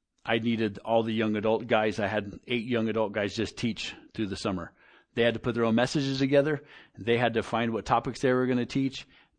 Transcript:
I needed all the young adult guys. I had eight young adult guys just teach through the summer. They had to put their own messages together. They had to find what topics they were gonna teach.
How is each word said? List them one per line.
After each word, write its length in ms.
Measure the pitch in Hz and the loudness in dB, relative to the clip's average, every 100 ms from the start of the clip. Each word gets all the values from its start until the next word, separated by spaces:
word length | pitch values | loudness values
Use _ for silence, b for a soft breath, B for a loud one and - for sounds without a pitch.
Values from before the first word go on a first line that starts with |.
| _ _ - | _ _ -2
I 140 | 113 | 0
needed 400 | 117 113 110 98 110 | 0 0 -2 -4 0
all 180 | 113 | 2
the 100 | 113 | 2
young 220 | 110 107 104 | 0 0 0
adult 320 | 110 113 117 | 0 0 2
guys. 320 | 113 110 98 | 2 2 0
I 80 | 98 | -2
had 320 | 107 101 95 - | -2 -4 -12 -6
eight 180 | 123 113 | -4 -2
young 220 | 117 113 | 0 0
adult 240 | 110 104 | 0 -2
guys 240 | 104 101 113 | -2 -4 -2
just 220 | 101 - | -6 -2
teach 360 | 117 104 - - - | -4 -4 -8 -12 -16
through 140 | - 104 | -6 -6
the 100 | 95 | -4
summer. 340 | 107 92 80 b b b b | -4 -4 -8 b b b b
They 100 | - | 0
had 100 | 117 | 2
to 80 | 113 | 2
put 140 | 123 117 | -2 0
their 100 | 113 | 2
own 100 | 113 | 4
messages 440 | 123 156 135 135 | 2 0 -2 0
together. 440 | 135 139 143 143 B B B - | 4 4 4 -2 B B B -8
They 200 | 101 117 | 0 2
had 160 | 120 | 4
to 100 | 110 | 0
find 300 | 95 113 117 | -2 -2 0
what 100 | 110 | -2
topics 380 | - 120 131 117 | 0 0 0 0
they 100 | 135 | 2
were 160 | 127 127 | 2 2
gonna 180 | 123 120 | 0 -2
teach. 400 | 135 135 - - b b | -2 -2 -6 -16 b b